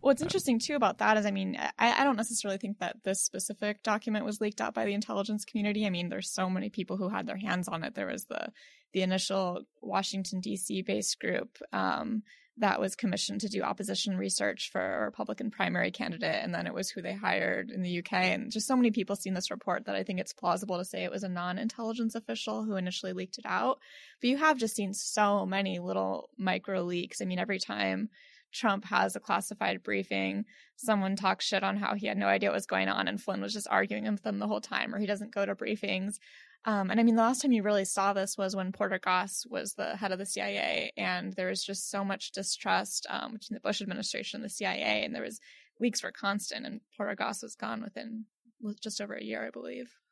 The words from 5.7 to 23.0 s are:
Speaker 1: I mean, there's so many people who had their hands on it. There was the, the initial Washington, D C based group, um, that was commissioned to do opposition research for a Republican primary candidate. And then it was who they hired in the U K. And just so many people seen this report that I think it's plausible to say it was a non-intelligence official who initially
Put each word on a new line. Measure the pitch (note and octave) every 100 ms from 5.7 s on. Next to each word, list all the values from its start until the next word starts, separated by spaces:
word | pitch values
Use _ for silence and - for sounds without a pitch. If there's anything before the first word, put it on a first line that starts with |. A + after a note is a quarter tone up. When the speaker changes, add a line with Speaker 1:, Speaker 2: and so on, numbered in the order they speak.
| G#3 G#3+
Speaker 1:
I |
mean, | F3 F3
there's | F#3 F#3
so | - F#3
many | F#3 G3+
people | G3+ F3+ F#3+
who | F#3
had | G3+ -
their | F#3+
hands | G3+ F3+ F3+
on | E3
it. | E3
There | - F#3+
was | F#3+ -
the, | - G1+ - - - _
the | F#3+
initial | F#3 F#3+ - G3 F#3 F3 - _
Washington, | - F#3+ F#3+ G3 F#3 F#3
D | G3 G3+
C | - G3
based | F#3+ G#3 G#3 -
group, | - F3+ - - -
um, | G3+ - - - A3 - - _ -
that | G#3+ G3
was | F#3+ -
commissioned | G#3 G3 - G3+
to | G#3
do | G3+
opposition | - F#3 G3+ F#3+ - F#3
research | G3 F#3 G3+ F#3+ -
for | G3
a | F#3 G2
Republican | - - G#3+ G#3+ A#3
primary | - F#3 F3+ F#3
candidate. | F3+ - E3+ D#3+ -
And | -
then | E3+ E3+
it |
was | - F#3+
who | -
they | F3+
hired | G3 A3+ - - - -
in | F#3+
the | F3+
U | F3
K. | F3 F#3 F#3
And | - -
just | A3 -
so | C4
many | A#3+
people | G#3+ F#3
seen | G3+ -
this | F#3 -
report | - - F3+ -
that | G3
I |
think | F#3+ F#3
it's | -
plausible | - - F3+ G3 F3+
to |
say | F#3+ -
it | F3+
was | -
a | G3
non-intelligence | F3+ F3+ F#3 A3 - A3+ A#3 A3+
official | A3+ - A3+ - A3
who | A3 G3
initially | F3+ F3+